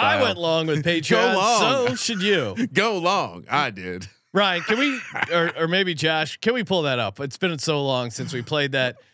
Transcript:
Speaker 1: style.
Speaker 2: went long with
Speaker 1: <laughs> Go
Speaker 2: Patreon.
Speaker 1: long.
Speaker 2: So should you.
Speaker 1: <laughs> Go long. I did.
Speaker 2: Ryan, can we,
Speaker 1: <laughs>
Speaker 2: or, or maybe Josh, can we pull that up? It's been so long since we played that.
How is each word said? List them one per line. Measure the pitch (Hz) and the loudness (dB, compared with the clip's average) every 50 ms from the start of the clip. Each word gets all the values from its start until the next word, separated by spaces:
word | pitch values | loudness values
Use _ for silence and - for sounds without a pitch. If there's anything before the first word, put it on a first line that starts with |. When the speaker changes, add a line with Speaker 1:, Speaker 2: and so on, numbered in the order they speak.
| - - - | 2 2 2
Speaker 1:
style. | - 262 | 2 2
Speaker 2:
went | 226 190 175 | 0 0 0
long | 170 165 160 165 160 | 0 0 0 0 2
with | 160 151 151 143 | 0 0 0 0
Speaker 1:
<laughs> | |
Go | 170 | 0
Speaker 2:
Patreon. | 170 165 151 - 233 220 226 190 190 | 0 0 0 2 2 4 4 4 2
Speaker 1:
long. | 190 190 226 240 214 202 226 269 277 247 240 | 2 4 4 4 4 4 4 2 2 0 0
Speaker 2:
So | 254 | 0
should | 233 - - 233 190 | -2 -2 -4 -2 0
you. | 185 208 202 170 127 104 92 220 240 | 2 2 2 2 2 0 -2 -2 -4
Speaker 1:
<laughs> | - 135 | 0 2
Go | 180 202 233 214 185 | 2 2 2 2 0
long. | 165 175 196 190 147 104 87 92 - - | 0 2 2 2 0 -2 -6 -12 -6 -2
I | 123 143 147 127 | 0 0 0 0
did. | 101 95 92 92 90 90 92 - - _ _ _ - | -2 -6 -8 -8 -6 -8 -8 -12 -16 _ _ _ 0
Speaker 2:
Ryan, | 190 202 196 180 175 - | 2 2 2 0 0 0
can | - 220 233 | 0 0 2
we, | 277 294 269 240 - - - | 2 0 0 -4 -8 -10 -6
Speaker 1:
<laughs> | 226 - - 165 | -4 -2 0 2
Speaker 2:
or, | 170 165 170 - | 0 0 0 0
or | 143 165 165 | -2 0 0
maybe | 175 190 196 185 170 | 2 0 0 0 -2
Josh, | 143 156 160 160 156 151 127 - - | -2 0 0 0 0 -2 -4 -6 -4
can | - 220 247 | -2 0 0
we | 254 208 | 0 0
pull | - 190 180 156 | 0 0 0 2
that | 143 131 123 | 0 0 0
up? | 113 101 98 - | -2 -2 -4 -6
It's | 139 139 - - | -8 -10 -6 -4
been | - 180 170 139 | -4 -2 -2 -2
so | - - 151 143 143 | -2 -2 -2 0 0
long | 135 131 127 123 120 | 0 0 -2 -2 -4
since | 110 - 131 175 - | -6 -8 -8 -8 -8
we | 123 113 | -8 -6
played | - 156 151 143 135 135 | -4 -2 -2 -2 0 0
that. | 135 131 123 120 - - _ | 0 0 -2 -2 -6 -14 _